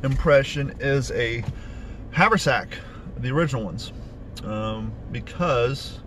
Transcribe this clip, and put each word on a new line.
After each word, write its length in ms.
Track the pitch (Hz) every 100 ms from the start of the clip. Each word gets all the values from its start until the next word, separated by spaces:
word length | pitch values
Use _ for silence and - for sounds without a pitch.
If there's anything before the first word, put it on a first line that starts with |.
impression 720 | 135 135 165 143 135 147 139 -
is 320 | 135 139 127
a 320 | - 117 117 104 - - - - - -
haversack, 680 | - 202 208 147 120 - - - - - -
the 120 | 123
original 340 | 143 165 127
ones, 280 | 101 104 - - - - - -
um, 500 | 107 107 110 110 110 110 -
because 880 | 117 - - 175 127 120 135 - -